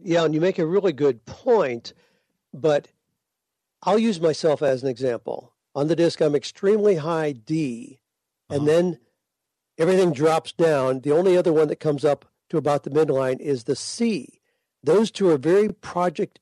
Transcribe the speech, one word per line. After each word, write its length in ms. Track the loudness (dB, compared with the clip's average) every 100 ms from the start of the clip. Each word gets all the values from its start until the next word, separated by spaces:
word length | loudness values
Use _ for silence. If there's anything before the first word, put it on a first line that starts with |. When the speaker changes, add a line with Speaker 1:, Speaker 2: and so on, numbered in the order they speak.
Speaker 1:
yeah, 240 | -2 0 2
and 80 |
you 80 | 2
make 160 | 0 0
a 80 | -2
really 280 | 0 0
good 300 | 0 0 -2 -8
point, 680 | -8 0 2 2 -4 -12 -20 _ _ _ _ _ -4
but 320 | 0 0 -2 _ _ _ _ _ _ _ _ _ 0
I'll 140 | 2
use 220 | 2 0
myself 400 | -2 0 0 0
as 200 | 0 0
an 60 | -4
example. 640 | -4 -4 -4 -6 -10 -12 _ _ -6
On 140 | -2
the 60 | 2
disc, 260 | 0 2
I'm 140 | 0 0
extremely 600 | -4 -4 0 2 2 0
high 380 | -2 -4 -4
D, 640 | -6 -6 -4 -4 -6 -14 -20 _ _ _ _ _
and 120 | -4
Speaker 2:
Uh-huh. 40 | 2
Speaker 1:
then 340 | 2 0 -4 _ _ _ _ _ _ _ -4
everything 360 | 0 2 2
drops 400 | 2 0 0 -2
down. 480 | 0 2 2 0 -2
The 100 | 0
only 240 | 2 4 2
other 160 | 4
one 160 | 2 2
that 140 | 0
comes 240 | -4 -2 0
up 200 | -2 _ _ _
to 60 | -4
about 280 | 0 -2
the 60 | -2
midline 520 | 0 0 0 -2 -4
is 240 | -4 -6 -4
the 100 | -6
C. 640 | -6 -4 -2 -2 -8 _ _ _ _ _
Those 300 | 0 2 0
two 160 | 0 0
are 100 | 2
very 300 | 2 2 2
project 720 | -4 -8 -4 -2 -2 -8 -8